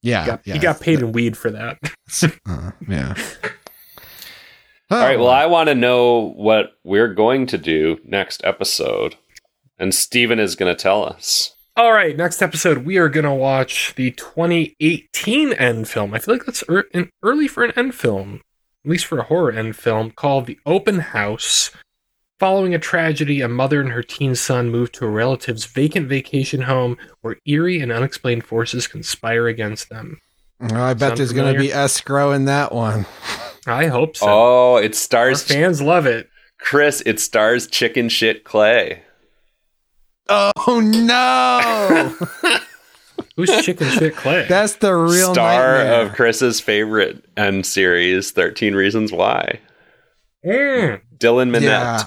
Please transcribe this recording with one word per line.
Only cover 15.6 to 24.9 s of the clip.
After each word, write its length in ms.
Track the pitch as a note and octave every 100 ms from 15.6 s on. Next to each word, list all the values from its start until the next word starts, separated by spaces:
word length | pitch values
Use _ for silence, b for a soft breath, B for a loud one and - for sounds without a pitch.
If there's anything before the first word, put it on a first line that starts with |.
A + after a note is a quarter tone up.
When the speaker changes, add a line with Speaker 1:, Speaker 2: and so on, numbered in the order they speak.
| B2 A2+ A2
Speaker 2:
film. 260 | A2+ G2+
I 60 | G#2+
feel 160 | - B3+
like 100 | -
that's 200 | - -
ear-, 180 | F#3 -
an 160 | F3+ F3 _
early 240 | G#3 D4 C#4+
for 160 | -
an 80 | A#3+ -
End 180 | B3+ -
film, 460 | A#2+ G2 G2 G#2 _ _ _ _
at 80 | C#3+
least 140 | F3 -
for 140 | D3
a 40 |
horror 300 | A2 E3+ D3+
End 240 | A2 A2 G#2+
film, 340 | A#2+ A2 A2
called 360 | - C#3+ C3+ A#2+
The 120 | - D3
Open 340 | F#3 G3 F#3+
House. 720 | D3+ A2+ G#2 A2 - - - B _ _ _ _ _ _
Following 320 | F#3+ G3 F#3+ E3+
a 40 |
tragedy, 600 | - F3 D#3+ D3 D3 C#3
a 80 | A#2+
mother 320 | A#2+ C3+ D3
and 120 | C3
her 120 | A#2+
teen 320 | A#2+ - C#3 B2
son 340 | - B2+ A#2+
move 220 | A#2 A#2+